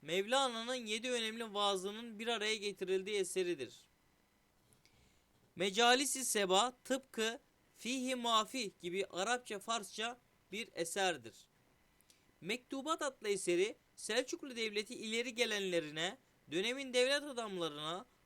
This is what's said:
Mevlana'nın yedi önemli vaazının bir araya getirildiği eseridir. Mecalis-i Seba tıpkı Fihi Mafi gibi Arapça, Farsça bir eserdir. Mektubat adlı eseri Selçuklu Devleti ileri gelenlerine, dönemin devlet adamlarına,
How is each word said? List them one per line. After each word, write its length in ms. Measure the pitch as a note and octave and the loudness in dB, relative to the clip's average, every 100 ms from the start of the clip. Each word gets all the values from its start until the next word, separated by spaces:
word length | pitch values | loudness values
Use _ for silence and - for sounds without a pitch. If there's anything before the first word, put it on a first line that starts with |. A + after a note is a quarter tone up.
Mevlana'nın 720 | C#3+ F#3 G3+ C4+ C4+ A3+ A#3 | -2 0 2 4 2 0 -4
yedi 360 | B3+ A3 A3 B3+ | -4 -2 -2 0
önemli 440 | A#3+ A3 A3+ A3 | 0 -2 -4 -4
vaazının 640 | G3+ G3+ F#3+ F#3+ G#3+ A#3 G#3 | 2 2 2 -2 -8 -10 -6
bir 80 | A3+ | -2
araya 300 | A3+ G#3+ A3 | 0 0 0
getirildiği 600 | G3+ F#3+ F#3 F#3+ F#3+ G#3 | -2 -4 0 0 0 -2
eseridir. 720 | F#3 F#3 F3+ D#3 A#2 - - _ _ _ _ _ _ _ _ _ _ _ _ _ _ _ _ - | 0 0 0 -2 -6 -10 -20 _ _ _ _ _ _ _ _ _ _ _ _ _ _ _ _ -4
Mecalis-i 680 | G3 G3 A#3+ B3+ C#4 C4 | -2 4 6 6 4 0
Seba 520 | A#3+ G#3+ F#3+ F#3+ A#3+ - | 0 2 6 6 4 0
tıpkı 560 | - C4 - - A3 A#3+ _ _ _ - | -2 -2 -2 -2 -2 -2 _ _ _ -10
Fihi 360 | A3+ C4 B3+ | -4 -2 0
Mafi 600 | B3+ A#3 A3 G#3 C4 G3+ - | 0 4 4 2 -2 -4 -4
gibi 240 | F3 F#3+ - | -4 -2 -2
Arapça, 520 | E3+ G#3 B3 B3 G3+ | -2 0 0 -2 -8
Farsça 640 | A3 A3+ F#3+ - A3+ B3 _ _ - | -2 -2 -2 -4 -4 -6 _ _ -10
bir 160 | G3+ A3+ | -8 -8
eserdir. 640 | - E3 G3+ F#3 D3+ A2+ - - _ _ _ _ _ _ _ _ _ | -4 -2 2 2 2 -6 -18 -20 _ _ _ _ _ _ _ _ _
Mektubat 640 | E3+ B3 - C4+ C#4 E4 | -6 -6 -4 -6 -2 0
adlı 260 | D4 - G#3 | 0 -2 -2
eseri 500 | F#3+ F3 F3 G#3 - _ | 0 4 4 4 0 _
Selçuklu 640 | - - A3+ C#4 E4+ C#4+ A#3 | -14 -2 0 0 -6 -8 -4
Devleti 380 | A3 G#3 G#3 | -2 -2 -4
ileri 400 | B3 G#3+ A3+ A#3+ | -6 -2 -2 -2
gelenlerine, 840 | A3+ A3+ G#3 F#3+ E3+ D3+ D#3 F3+ A#3+ _ _ - | 0 0 2 2 0 0 -2 -4 -4 _ _ -6
dönemin 440 | D#3+ A3 C4+ C4 | -2 -2 -4 0
devlet 280 | B3 B3+ C#4+ | 2 4 2
adamlarına, 840 | D4 A#3+ A3 F#3 D#3+ D3 D#3 F3+ - _ | -2 -6 -6 -2 -2 -2 -6 -6 -8 _